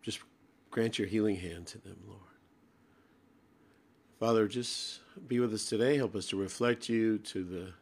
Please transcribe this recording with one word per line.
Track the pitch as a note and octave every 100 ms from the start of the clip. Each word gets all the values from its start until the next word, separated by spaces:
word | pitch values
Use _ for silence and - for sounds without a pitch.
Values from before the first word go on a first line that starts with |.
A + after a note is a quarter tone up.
just | - - - _ _ _ _
grant | - A2+ A2+
your | G2
healing | G#2+ G#2+ G2
hand | F2+ E2+ E2+
to | -
them, | F#2+ F#2 F#2+
Lord. | F#2+ F2+ - _ _ _ _ _ _ _ _ _ _ _ _ _ _ _ _ _ _
Father, | A2+ A2+ G#2+
just | B2 A#2+ - - - - - C3
be | B2
with | B2
us | G#2+ -
today. | A2+ B2 C#3+
Help | A#2+ G2
us | F2+
to | F#2+
reflect | F#2+ - A#2+ A#2+ -
you | A2+ A2+ G#2+
to | G#2+ -
the | F2+ F2+ F#2 F2+